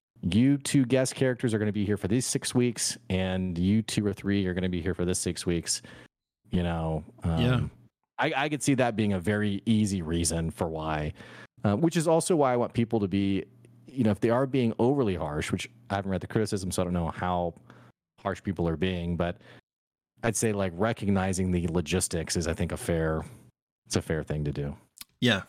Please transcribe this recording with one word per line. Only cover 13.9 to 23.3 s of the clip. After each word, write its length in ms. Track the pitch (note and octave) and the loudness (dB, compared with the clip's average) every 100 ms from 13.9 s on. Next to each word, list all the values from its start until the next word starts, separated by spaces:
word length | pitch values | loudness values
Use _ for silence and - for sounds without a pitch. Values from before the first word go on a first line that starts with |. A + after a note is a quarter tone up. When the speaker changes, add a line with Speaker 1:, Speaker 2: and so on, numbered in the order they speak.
| B2+ | 0
Speaker 1:
know, 80 | A2 | 2
if 80 | G2+ | 2
they 120 | A2+ | 2
are 140 | A#2+ C3+ | 2 2
being 280 | C3 A#2 - | 2 2 2
overly 340 | A#2+ C#3+ A2 | 2 2 2
harsh, 380 | F2 E2 D2+ - | 0 -2 -4 -2
which 180 | F#2+ - - - | -4 -6 -12 -4
I 60 | |
haven't 160 | G2 F#2+ | -4 -2
read 100 | F#2 | -4
the 60 | - | -2
criticism, 460 | A2+ G#2 G2+ F#2 | -2 0 -2 -4
so 100 | F2+ | -2
I 20 | |
don't 80 | F2+ | 0
know 180 | F2+ E2 | 0 -2
how 420 | - F2+ F2+ F2 - - - - _ _ _ | -2 -2 0 -2 -6 -16 -20 -20 _ _ _
harsh 220 | G2 F2+ | -6 -4
people 260 | - F2 E2+ | -4 0 0
are 80 | D#2 | 0
being, 400 | F#2 F2+ F2 E2+ | -2 -2 -2 -2
but 200 | F2 - - - _ _ _ _ _ _ | -2 -4 -14 -20 _ _ _ _ _ _
I'd 100 | A2+ | -2
say, 180 | G#2 A2+ | 0 0
like, 200 | G2+ F#2+ | 0 -2
recognizing 800 | E2 A2 A#2 G2+ G2 F#2+ F2+ F#2 | 0 -2 0 0 2 2 0 0
the 160 | F2 E2+ | 0 0
logistics 680 | E2+ D#2 F2+ - E2+ D#2 F2 | 0 0 -2 -2 -4 -4 -2
is, 120 | E2 | -2
I 60 | |
think, 180 | D#2+ E2+ | -2 -4
a 40 | E2+ | -4
fair, 460 | - E2 D#2+ D#2+ D#2 | -2 0 0 -2 -6